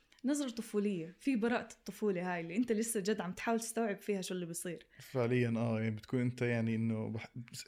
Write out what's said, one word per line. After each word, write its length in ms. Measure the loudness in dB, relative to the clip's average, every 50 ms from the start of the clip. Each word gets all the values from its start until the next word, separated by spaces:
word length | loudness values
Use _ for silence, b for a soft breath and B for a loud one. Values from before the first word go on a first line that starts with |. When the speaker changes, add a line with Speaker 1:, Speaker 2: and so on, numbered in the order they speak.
| b b b b b
Speaker 1:
نظرة 260 | 0 2 2 0 -2
طفولية، 680 | -4 -6 -8 -2 0 0 2 2 0 0 -4 -6 -10 _
في 160 | 0 2 2
براءة 320 | 4 2 2 2 0 -2 -6 -14
الطفولة 640 | _ -14 -14 -6 0 0 2 2 2 0 -2 -2
هاي 60 | -2
اللي 160 | -4 -2 0
أنت 160 | 0 2 2 2
لسه 280 | 2 2 0 0 -2
جد 200 | 0 0 0 0
عم 120 | 0 -4 -4
تحاول 280 | -4 0 2 2 2
تستوعب 360 | 0 -2 -2 -2 0 0 -2
فيها 240 | -4 -2 -2 -2 -2
شو 140 | -2 -4 -4
اللي 120 | -4 -4
بصير. 400 | -4 -6 -6 -6 -6 -6 -8 -12 _ _ -20
Speaker 2:
فعليًا، 540 | -16 -4 0 2 2 4 4 4 4 4 2
آه، 240 | 2 2 2 2 2
يعني 160 | 2 0 -2
بتكون 240 | -2 -4 -2 0 2
أنت 220 | 2 2 0 2 0
يعني 320 | 2 2 2 2 2 2
إنه 340 | 2 2 2 2 0 -2 -2
بح-، 200 | -4 -6 -8 -8 -12 -12 -12 -10 -12 -10 -10